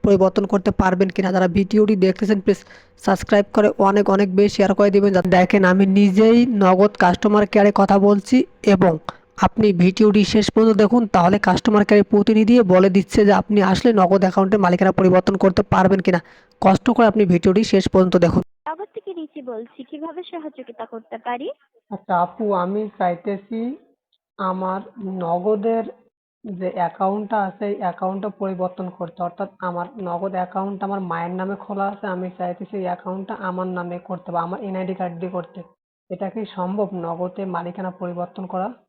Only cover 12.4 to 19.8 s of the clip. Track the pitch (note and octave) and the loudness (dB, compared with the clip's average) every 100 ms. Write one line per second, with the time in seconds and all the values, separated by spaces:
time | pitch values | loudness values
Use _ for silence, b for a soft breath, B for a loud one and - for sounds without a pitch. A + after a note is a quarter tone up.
12.4 | G#3+ B3 G3 F#3 F#3+ F#3+ F#3 - G3+ F#3+ | 4 4 6 4 4 2 0 2 4 2
13.4 | - G#3 F#3+ F#3 B3 G#3+ F3+ F#3+ F#3 G3 | 2 0 2 2 2 4 2 2 2 0
14.4 | F#3+ G#3 F3+ F3+ F#3+ F3+ F#3+ F#3 - G3 | 0 2 2 2 2 2 4 4 2 0
15.4 | G3 F#3 G#3 F#3+ F#3 G3 F#3 F3 b b | 0 0 0 2 2 2 0 -2 b b
16.4 | b _ G3 F#3+ - A#3 A3+ G#3+ G3 F3 | b _ 2 2 0 2 2 2 2 2
17.4 | F#3+ F#3 A3 G3 - F#3+ F#3 F3+ E3+ G3+ | 2 2 2 0 2 2 2 2 2 0
18.4 | - _ - D#4+ G#4 A4 G4+ F4 D#4 D4+ | -4 _ -14 -12 -12 -14 -14 -12 -14 -14
19.4 | B3+ A3 A#3 - | -14 -12 -14 -18